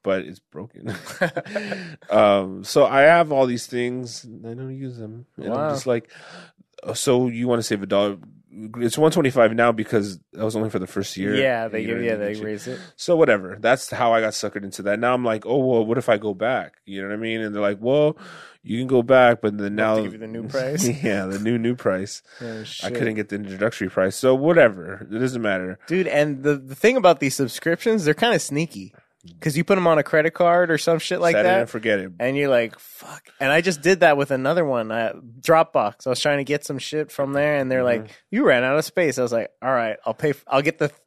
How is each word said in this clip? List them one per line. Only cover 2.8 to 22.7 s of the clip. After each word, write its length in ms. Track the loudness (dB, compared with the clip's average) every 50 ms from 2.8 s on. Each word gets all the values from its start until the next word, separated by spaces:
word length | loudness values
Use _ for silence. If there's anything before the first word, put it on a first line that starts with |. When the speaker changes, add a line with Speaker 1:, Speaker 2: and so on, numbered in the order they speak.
| 2
Speaker 1:
I 160 | 4 6 6
have 300 | 8 8 8 6 4 2
all 140 | 2 0 2
these 220 | 0 0 -6 -8
things, 560 | -8 -6 -4 -4 -4 -6 -8 -10 -12 -14 -16 -16
and 220 | -18 -20 -16 -14
I 80 | -14 -14
don't 220 | -12 -12 -12 -12
use 220 | -12 -12 -12 -12
them. 280 | -14 -14 -14 -16 -18 -20 _ _
And 120 | -12 -8 -6
Speaker 2:
Wow. 160 | -4 -4 -2 -4
Speaker 1:
I'm 20 | -4
just 140 | -2 0
like, 240 | 2 2 2 0 _ -20 -20 -20 -20 -20 -20 -20 -20 _ _ _ _ _ -12 -10
"Oh, 100 | -8 -6
so 340 | 0 2 4 4 4 4
you 200 | 0 -2 -2 0
wanna 160 | 0 0 0 0
save 180 | -2 -2 -2 -2
a 20 |
dollar?" 320 | 0 2 2 2 2 -2 -6 -14 -20 -20 -20 _ _ -18 -16 -16 -14 -6 -2
It's 180 | -2 -2 2
one 140 | 4 4 4
twenty-five 420 | 4 2 0 2 4 6 4 6 6
now 160 | 4 2 2
because 480 | 2 0 -4 -2 0 -2 -2 -2 -8 -14 _ _ -10
that 100 | -6 -6
was 120 | -4 -4
only 120 | -4 -4 -4
for 100 | -4 -6
the 80 | -6
first 280 | -4 -6 -6 -6 -6 -8
year. 200 | -6 -4 -2 0
Speaker 2:
Yeah, 320 | 0 0 0 0 -2 -4 -4
they 120 | -6 -6
Speaker 1:
You 60 | -4
Speaker 2:
give, 100 | -4 -4
Speaker 1:
know, 60 | -4 -2
Speaker 2:
yeah, 80 | -4 -2
Speaker 1:
you 40 |
Speaker 2:
they 160 | -2 -4 -6 -6
Speaker 1:
get 100 | -6 -8
Speaker 2:
raise 240 | -8 -8 -8 -10
it. 120 | -12 -12 -12 -14 -20 _
Speaker 1:
So 180 | -10 0 0 4
whatever. 420 | 4 6 6 4 2 0 -8 -12 -2
That's 300 | 2 2 2 2 0 -10
how 200 | -4 0 2 2 4
I 60 | 2
got 140 | 2 0 -4
suckered 300 | -4 -8 -6 -6 -8 -10
into 180 | -10 -12 -6 -2
that. 160 | -2 -2 0
Now 140 | 2 0 0
I'm 100 | 0 0
like, 220 | -2 -2 -2 -2
"Oh, 120 | -2 0 0 2
well, 200 | 2 2 2 2
what 120 | 0 -2
if 120 | -2 2 2
I 80 | 0
go 160 | 0 0 -6 -4
back?" 440 | -2 -2 -2 -2 -4 -6 -10 _ _ _
You 160 | -14 -12 -10
know 60 | -8 -8
what 40 | -8
I 40 |
mean? 240 | -6 -6 -6 -4 -4
And 140 | -6 -6 -4
they're 60 | -2
like, 160 | -2 -2 -2 -2
"Well, 380 | -2 0 2 4 2 2 0 -4 -16 -20 -20 -20 -20 -20 _ _ _
you 140 | -8 -6 -6
can 80 | -2
go 160 | 2 2 2 4
back, 380 | 6 6 8 8 6 4 2
but 160 | -2 -4 -4
then 180 | -2 -6 -4 -2
Speaker 2:
We'll 80 | 0 0
have 100 | 2 2
Speaker 1:
now," 0 |
Speaker 2:
to 60 | 0 -2
give 100 | -4 -8
you 60 | -12
the 80 | -14
new 200 | -12 -12 -12 -10
price? 380 | -6 -6 -4 -4 -4 -4 -2 -2
Speaker 1:
<laughs> 160 | -2 -2 -2 -4
Yeah, 220 | -2 -2 -2 -4
the 120 | -4 -6 -4
new, 180 | -2 -2 -2
new 180 | 0 -2 -2 -4
price. 460 | -2 -2 -2 -2 -2 -6 -10 -12 -16 _ _ -20 -16
Speaker 2:
Oh, 200 | -14 -12 -12 -12
Speaker 1:
I 20 | -14
Speaker 2:
shit. 300 | -14